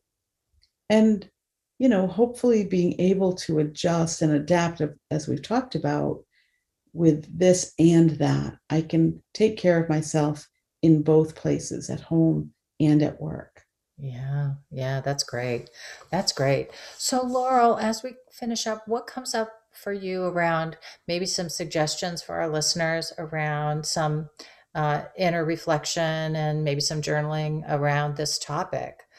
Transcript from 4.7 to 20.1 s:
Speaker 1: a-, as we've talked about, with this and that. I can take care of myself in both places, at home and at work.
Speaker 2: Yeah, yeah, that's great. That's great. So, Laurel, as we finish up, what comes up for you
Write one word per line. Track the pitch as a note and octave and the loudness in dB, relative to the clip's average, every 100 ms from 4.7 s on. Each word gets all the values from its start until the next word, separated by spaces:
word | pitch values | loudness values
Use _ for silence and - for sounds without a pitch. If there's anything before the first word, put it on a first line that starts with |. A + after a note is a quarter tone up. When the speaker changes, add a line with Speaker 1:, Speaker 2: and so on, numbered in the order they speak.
| E3 | -2
Speaker 1:
a-, | D3+ - _ | -6 -6 _
as | D3+ - | -4 -2
we've | B2 | -6
talked | - A#3+ B3+ D#3+ | -2 -4 -2 -4
about, | D3+ D3 D3 - - _ _ _ _ _ _ | -2 -2 -2 -4 -12 _ _ _ _ _ _
with | D#3+ E3 D#3 - D#3+ | 2 4 4 -2 2
this | F3+ F3+ - - | 4 4 2 4
and | E3 E3 E3 | 6 8 6
that. | D3+ C#3+ C#3 C#3 - - | 4 2 0 -2 -8 -2
I | D#3 | -2
can | D#3+ E3 D#3+ E3 - | 0 2 2 0 -10
take | - G#3+ G#3+ | 0 0 2
care | F3+ E3+ | 2 2
of | E3 | 2
myself | D#3 D#3 D#3+ D3 D3+ - _ _ _ | -2 0 0 0 -2 -10 _ _ _
in | E3 D#3 | 4 6
both | D3 D#3 D#3+ - | 6 4 4 -2
places, | - D3 - C#3 - | -2 -2 -4 -10 -8
at | D3 | -10
home | - E3 D#3+ D#3 D3+ - _ - | -2 2 4 2 -4 -14 _ 0
and | D#3 D3+ | 4 4
at | D3+ - | 2 -2
work. | D3+ D3 - - _ _ _ - | -10 -10 -14 -20 _ _ _ -16
Speaker 2:
Yeah, | C3+ B2 C3 C#3+ C#3+ C#3 - | -12 -10 -6 -4 -4 -6 -10
yeah, | C3 C3 C3+ | -8 -6 -4
that's | C3+ C#3 | -4 -4
great. | - A#2+ B2 A#2+ - - - - - | -4 -6 -4 -4 -6 -18 -20 -20 -6
That's | E3+ G3+ | -4 -2
great. | - C3+ C3+ - - - - | 0 2 2 -2 -12 -20 -10
So, | - B3+ B3+ | -4 -2 0
Laurel, | B3+ B3+ B3+ A#3 A3 | 0 2 4 4 4
as | A3 A3+ | 0 -4
we | B3+ A#3+ _ | -8 -14 _
finish | - A#3 A3+ A3+ | -10 -6 -4 -4
up, | A3 A3 | -6 -4
what | A#3 - | -4 -4
comes | - B3 A3+ | -10 -6 -4
up | A3 - _ | -4 -8 _
for | - - | -12 -8
you | G3+ F#3+ | -6 -4